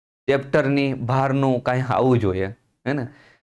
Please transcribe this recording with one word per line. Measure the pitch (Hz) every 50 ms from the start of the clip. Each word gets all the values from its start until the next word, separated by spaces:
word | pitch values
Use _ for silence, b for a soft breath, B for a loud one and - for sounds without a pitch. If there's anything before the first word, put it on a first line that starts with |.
| _ _ _ _ _ -
ચેપ્ટરની | 139 135 139 - - 156 139 135 143 143 139 135 131
બહારનું | - 123 113 131 131 135 139 135 139 135 135 127 123
કાંઈ | - - 127 127
આવવું | 131 127 110 98 123 131 127 117
જોઈએ, | 104 95 92 95 95 98 113 - _ _ _ _ -
હે | 123
ને? | 143 143 120 127 b b b b b b b